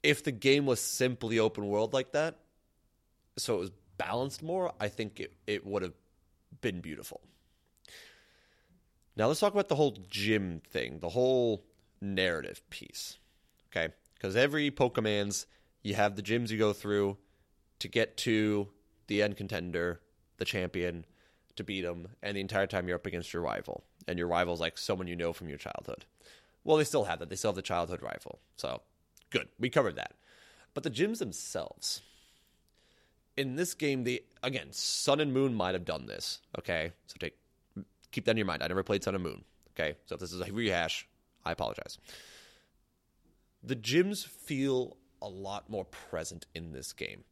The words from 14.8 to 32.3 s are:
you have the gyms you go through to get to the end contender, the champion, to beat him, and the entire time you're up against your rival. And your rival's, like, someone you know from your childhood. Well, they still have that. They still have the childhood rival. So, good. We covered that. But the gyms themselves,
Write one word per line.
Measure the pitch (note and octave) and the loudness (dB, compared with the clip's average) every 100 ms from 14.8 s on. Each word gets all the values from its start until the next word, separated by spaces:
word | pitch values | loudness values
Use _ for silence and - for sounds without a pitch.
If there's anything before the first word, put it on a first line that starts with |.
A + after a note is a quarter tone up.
| C3 B2 G#2+ G#2 G2+ G2 - _ _ _ | 2 4 2 2 0 -2 -8 _ _ _
you | G#2 | -4
have | G2+ G#2 | 2 2
the | G2 | 2
gyms | G2+ A#2 A#2 | 0 0 0
you | A2 | 2
go | G#2+ | 2
through | G2+ G2+ G#2 G2+ G2 _ _ _ _ _ _ | 2 0 2 2 0 _ _ _ _ _ _
to | - | -2
get | A#2 A2+ - | 2 2 0
to | - A2 G#2+ G#2 G2+ _ _ _ - | 2 4 4 2 -2 _ _ _ -2
the | G#2 | 2
end | G#2 G2 | 2 0
contender, | G2 G2 F2 E2+ F2 E2+ _ _ _ - | -4 -4 -2 0 0 -2 _ _ _ -6
the | |
champion, | - G#2+ F2+ F#2 F2 E2+ D#2+ _ _ _ _ - | -2 0 -2 0 -2 -2 -10 _ _ _ _ -10
to | |
beat | G#2 G2 | -6 -2
him, | F2 F2 E2+ A#2+ | -4 -6 -10 -8
and | G2+ G2+ | -6 -4
the | |
entire | G2 G#2 G2 | 0 2 2
time | G2 F2+ | 0 0
you're | F2 | -2
up | - | -2
against | F2 E2+ | -6 -4
your | F2 | -4
rival. | D#2+ G1+ - - _ _ - | -2 -2 -4 -10 _ _ -6
And | F2 | -2
your | E2+ | 2
rival's, | E2+ F2+ E2+ | 2 2 2
like, | E2 - | -2 -4
someone | - F#2+ F2+ | -4 -2 -2
you | F2 | -2
know | E2+ | -2
from | E2 E2+ | -2 -8
your | D2 | -8
childhood. | - - - - - _ - - _ _ | -8 -10 -10 -12 -12 _ -20 -20 _ _
Well, | - D#3 | 4 6
they | |
still | D3 D3 | 6 2
have | G2+ E2 | 2 -2
that. | D#2+ | -4
They | F#2 | -2
still | A2+ | 0
have | F#2+ | 0
the | |
childhood | - F2 E2+ F2+ | 0 0 0 -4
rival. | A#1+ G1+ - - _ - | -6 -10 -12 -16 _ -8
So, | - B1 _ _ _ - _ | -6 -6 _ _ _ -20 _
good. | - - _ | -4 -4 _
We | B2 | 0
covered | D#3 A#2 D#2 | 2 2 -2
that. | - - _ - - - - | -8 -12 _ -20 -20 -20 -12
But | - | -8
the | D3+ | -6
gyms | A2+ G3+ A3+ | -2 -2 0
themselves, | C3+ E3+ - - - - - - - - _ | -6 -8 -8 -8 -8 -8 -6 -6 -10 -20 _